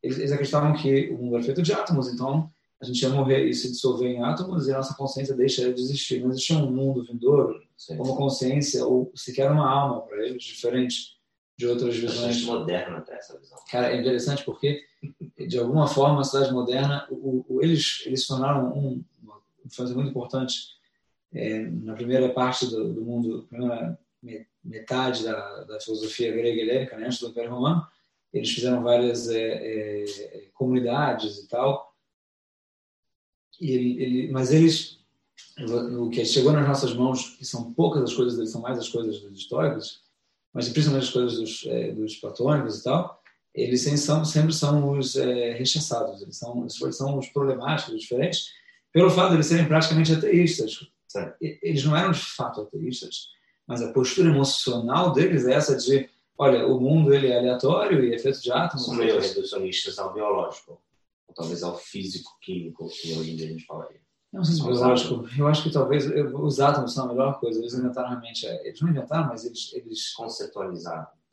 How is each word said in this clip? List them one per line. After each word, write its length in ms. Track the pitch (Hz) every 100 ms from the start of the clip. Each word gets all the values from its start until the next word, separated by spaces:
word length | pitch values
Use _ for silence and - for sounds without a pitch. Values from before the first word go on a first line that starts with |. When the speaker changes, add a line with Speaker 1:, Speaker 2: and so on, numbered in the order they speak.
Speaker 1:
eles, 140 | 127 131
eles 140 | 139
acreditavam 420 | 143 139 151 147
que 340 | 151 139 135 -
o 80 | 127
mundo 180 | 123 120
era 80 |
feito 180 | 120 156
de 100 | 165
átomos, 400 | - - 151 123
então 380 | 120 131 147 160 _ _ _
a 40 |
gente 160 | 120 123
ia 60 | 131
morrer 400 | 139 135 135 131
e 60 |
se 160 | 123 127
dissolver 380 | - 131 120 123
em 140 | 123
átomos 460 | 120 - 185 180 135
e 40 |
a 40 | 135
nossa 180 | 135
consciência 400 | - 135 135 135
deixa 380 | 127 131 127 123
de 80 | 123
existir. 400 | 127 139 - 123
Não 100 | 127
existia 260 | 131 - 160
um 140 | 135
mundo 340 | 127 135 131
vindouro, 560 | 117 120 120 143 123 - _ _
Speaker 2:
Sim. 200 | - 160
Speaker 1:
uma 180 | 131 135
consciência 680 | 139 - 127 143 143 127
ou 260 | 123 127 123
sequer 360 | - - 127 135
uma 180 | 151 143
alma 320 | 139 139 117
pra 220 | - 104 117
eles, 160 | 127
diferente 720 | - - 117 123 123 - - _ _ _ _ _
de 100 | 120
outras 280 | 120 123
Speaker 2:
A 40 | 117
Speaker 1:
visões. 360 | 117 117 120 120
Speaker 2:
gente 100 | 117
moderna 520 | 113 82 87 - 82
até 160 | -
essa 240 | - - -
visão. 200 | - - -
Speaker 1:
Cara, 220 | 123 123
é 80 | 123
interessante 440 | 123 123 131 139
porque, 380 | - - 143 147 - _ 151 - 170 _ -
de 120 | 123
alguma 280 | 120 151 147
forma, 340 | - 139 143
a 40 |
sociedade 280 | 135 139 131
moderna, 540 | 123 120 127 143 143 -
o, 40 |
o, 320 | 127 135 127 - 131
o, 60 |
eles, 400 | 160 160 - - -
eles 160 | 131
se 60 | -
tornaram 480 | 127 131 143 127 135
um, 280 | 139 127 - _
uma 180 | - - _ _
influência 300 | - - 123
muito 160 | 123 143
importante, 640 | 127 120 131 127 - - - _ _ _ _ _
é, 280 | - 110 110
na 340 | 110 113 110
primeira 340 | 113 120 131 127
parte 360 | 127 127 127 123
do, 260 | 113 110
do 80 | 110
mundo, 440 | 113 120 117 113 -
primeira 500 | 117 123 117 117 - _ _
me-, 240 | 120 113 - _
metade 600 | - 110 - 127 131 117
da, 400 | 110 107 101 -
da 160 | - 107
filosofia 520 | - 110 110 - 117
grega 160 | 113 117
e 120 | 117
helênica, 360 | 110 131 127 -
né, 100 | 117
antes 140 | 123
do 80 | 117
Império 220 | 120 117
Romano. 340 | 123 135 170 156 _ _ _ _
Eles 180 | - 113
fizeram 320 | - 123 123
várias, 460 | 120 120 120 120 117
é, 100 | 113
é, 640 | 113 110 110 110 107 104
é, 400 | 104 104 107 98 -
comunidades 840 | _ 127 127 120 120 143 113 107 101
e 100 | -
tal. 460 | 120 135 - - _ _ _ _ _ _ _ _ _ _ _ _ _ _ _ _ _
E 100 | 165
ele, 320 | 127 123 123
ele, 300 | 127 127 -
mas 200 | 131 131
eles, 460 | 156 165 156 - - _ _ _ _ - - 117 117 120 120
o 100 | 117
que 140 | 123
chegou 280 | 113 143 131
nas 140 | 151 139
nossas 280 | 135 123
mãos, 420 | 117 127 127 - -
que 80 |
são 280 | - 123 117
poucas 300 | - 170 151
as 100 | 120
coisas 200 | - 123 117
deles, 140 | 110
são 100 | -
mais 180 | 120 117
as 100 | 107
coisas 320 | 117 110 -
dos 180 | 101 98
estoicos, 640 | - - 165 - - - _ _ _ _ _
mas 160 | - 123
principalmente 360 | 120 147 135 127
as 40 |
coisas 260 | 127 123 113
dos, 280 | 110 - 120
é, 260 | 120 113
dos 240 | 107 107 -
platônicos 640 | 104 - 127 147 117 104
e 40 |
tal, 360 | 123 160 180 - _ _ _
eles 280 | - 123 123
sempre 160 | 151 147
são, 260 | - 156
sempre 280 | 156 156 160
são 460 | 156 147 147 139 139
os, 160 | 127 135
é, 360 | 127 123 120
rechaçados, 680 | 117 127 156 - - - -
eles 140 | - -
são, 260 | - 120
eles 340 | - - 135 131
são 220 | 135 139
os 100 | 131
problemáticos, 680 | 143 135 127 139 151 -
os 60 | -
diferentes, 460 | - 123 170 - - - _ _ _
pelo 180 | - -
fato 200 | - 185
de 40 | 165
eles 100 | 147
serem 200 | 170 151
praticamente 460 | 156 156 160 160
ateístas. 680 | 160 - 175 170 - - - - _ _
Speaker 2:
Sim. 180 | 202 180 -
Speaker 1:
E-, 180 | 156 -
eles 220 | - 147
não 120 | 139 156
eram 140 | 190
de 80 | 165
fato 420 | - - - -
ateístas, 640 | 104 - 165 - - - - _ _ _ _
mas 140 | 123
a 120 | 117
postura 360 | 135 127 - 170
emocional 840 | 139 135 - - 120 113 165 180
deles 340 | 135 185 160 123
é 60 |
essa 220 | 131 - 131
de, 320 | 123 139 - _ _ _
olha, 300 | 139 123 135
o 140 | 127
mundo 340 | 127 160 143
ele 140 | 139 131
é 100 | 123
aleatório 680 | 127 123 - - 208 165
e 80 | 120
é 40 | 113
feito 240 | 135 135
de 80 | 123
átomos. 340 | 123 - - 120
Speaker 2:
São 80 |
meio 200 | 120 113
Speaker 1:
Eles 180 | 101 98
Speaker 2:
reducionistas 640 | 101 95 101 95 90 - -
ao 140 | -
biológico, 680 | 107 104 98 - - _ - _ _ _ _ _
ou 60 |
talvez 280 | - 82 85
ao 140 | 85 85
físico-químico, 1120 | - 98 95 92 - _ - 92 82 80 82
que 240 | - 82 80
hoje 160 | 80
em 40 | 80
dia 100 | 80
a 40 |
gente 140 | 80
falaria. 380 | - 78 - - _ _ _
Speaker 1:
Não 120 | 190
sei 120 | 165 165
se 60 |
Speaker 2:
Aos 160 | 127 123
Speaker 1:
biológico. 360 | 123 123 -
Speaker 2:
átomos. 240 | 117 117 131
Speaker 1:
Eu 80 | 147
acho 160 | 151
que 80 | 160
talvez, 340 | 151 131 147 139
eu, 260 | 147 143 135
os 180 | 151 135
átomos 320 | 139 143 120
são 120 | -
a 40 | 127
melhor 300 | 120 135 -
coisa. 220 | 117 110
Eles 120 | 117
inventaram 380 | 123 127 123 123
a 60 | 123
mente. 240 | 117 117
É, 220 | 110 117 -
eles 140 | -
não 80 | 165
inventaram, 380 | 147 - 156 147
mas 160 | 113
eles, 280 | 117 - -
eles 380 | 120 113 110 -
Speaker 2:
Conceitualizaram. 920 | - 113 - 101 104 95 87 82 80 76 _ _